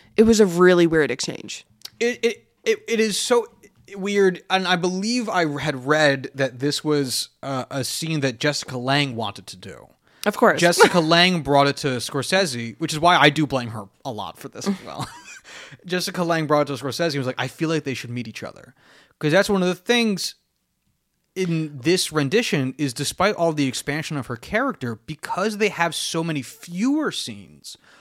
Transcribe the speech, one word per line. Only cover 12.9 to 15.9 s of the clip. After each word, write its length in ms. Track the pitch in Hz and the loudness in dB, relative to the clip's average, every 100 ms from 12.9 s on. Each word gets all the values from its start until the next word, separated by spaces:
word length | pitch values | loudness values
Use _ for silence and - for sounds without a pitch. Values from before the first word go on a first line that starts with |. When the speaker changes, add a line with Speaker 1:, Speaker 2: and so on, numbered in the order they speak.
Speaker 2:
is 60 | 156 | 2
why 180 | 170 165 | 4 6
I 140 | 147 | 6
do 160 | 147 151 | 4 0
blame 220 | 135 117 | -2 -4
her 160 | 107 98 _ 135 | -10 -14 _ -10
a 60 | |
lot 260 | 107 90 - | -8 -10 -12
for 100 | 135 | -16
this 200 | - 196 | -8 -4
as 80 | 190 - | -4 -6
well. 220 | 71 - | -10 -10
<laughs> 720 | - - - - - - - | -12 -20 -20 -20 -20 -20 -16
Jessica 380 | 180 | -6